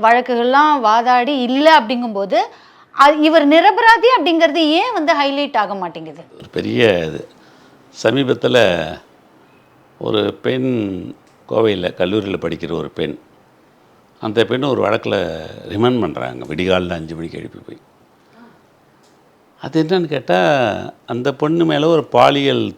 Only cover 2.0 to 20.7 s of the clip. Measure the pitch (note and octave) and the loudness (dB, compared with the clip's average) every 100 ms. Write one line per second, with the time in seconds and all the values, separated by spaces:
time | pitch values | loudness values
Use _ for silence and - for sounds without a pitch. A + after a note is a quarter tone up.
2 | A#3+ G3+ G3 D4 A4+ - _ _ _ - | -4 -6 -2 -2 -2 -8 _ _ _ 2
3 | C#4+ D4+ D#4 D#4+ C#4+ D#4+ F#4 A4 A4+ A4+ | 4 4 4 4 6 6 4 4 4 6
4 | A4+ B4+ E4+ E4 E4 D#4 D4+ E4 A#4+ G#4 | 4 2 2 2 2 2 0 0 0 -2
5 | D4+ D4+ C#4 C#4 C#4+ A3+ G3+ G3+ F3 E3 | -2 0 0 -2 -4 -2 -4 -4 -8 -10
6 | D#3+ C#3+ - - - - G#2 A#2 A#2 F2+ | -16 -18 -20 -20 -12 -8 -4 2 4 2
7 | D#2+ D2+ - _ _ _ _ _ _ - | -2 -8 -14 _ _ _ _ _ _ -4
8 | A2+ B2+ B2+ A#2 C3 B2 G2+ E2+ D#2+ D#2 | -2 0 -2 -2 0 2 2 0 -4 -10
9 | _ _ _ _ _ _ _ _ _ - | _ _ _ _ _ _ _ _ _ -12
10 | A2+ G#2+ G#2 G#2 B2 B2+ C3 A#2+ G2+ F#2 | -4 -2 -2 -4 -6 -4 -2 -2 -4 -8
11 | F2 - _ _ - A2+ A2 F#2+ F2+ - | -12 -18 _ _ -6 0 0 0 -4 -4
12 | F2+ G#2+ G2 F2 E2+ E2 D#2+ E2 D#2 - | -2 -2 -4 -6 -6 -8 -8 -8 -8 -8
13 | D#2 D2 _ _ _ _ _ _ _ _ | -8 -8 _ _ _ _ _ _ _ _
14 | _ - A2+ G#2+ A2 B2+ C#3+ A2 G2+ G#2+ | _ -12 -6 -2 0 0 -2 0 0 -2
15 | A2 G2+ F2 D#2+ D#2+ - - G2+ A#2+ B2 | -2 -4 -4 -8 -12 -16 -10 0 0 0
16 | F2+ B1 B1 B1+ B1 D2+ F2+ F#2 F2+ F2 | -2 -6 -8 -10 -10 -4 0 0 -2 -6
17 | D#2+ D#2+ E2 E2 E2 - - - _ _ | -10 -12 -12 -12 -16 -18 -20 -20 _ _
18 | _ _ _ A3+ A#3+ _ _ _ _ _ | _ _ _ _ -20 _ _ _ _ _
19 | _ _ _ _ _ _ C#3 D#3+ D#3+ F#3 | _ _ _ _ _ _ -6 -2 0 -2
20 | E3 C#3+ A#2+ F3+ F3 C#3+ A#2 | -2 -6 -2 0 2 0 0